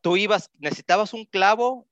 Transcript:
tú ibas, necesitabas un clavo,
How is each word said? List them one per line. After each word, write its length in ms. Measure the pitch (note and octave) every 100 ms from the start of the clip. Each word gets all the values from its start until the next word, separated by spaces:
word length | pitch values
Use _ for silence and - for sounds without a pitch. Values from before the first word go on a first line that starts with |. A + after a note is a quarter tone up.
tú 160 | E3+ F3+
ibas, 340 | G3+ G3+ - _
necesitabas 560 | D3 - - F3+ G#3+
un 100 | A3+
clavo, 640 | A3 G3 F#3+ A3 A#3+ B3+ -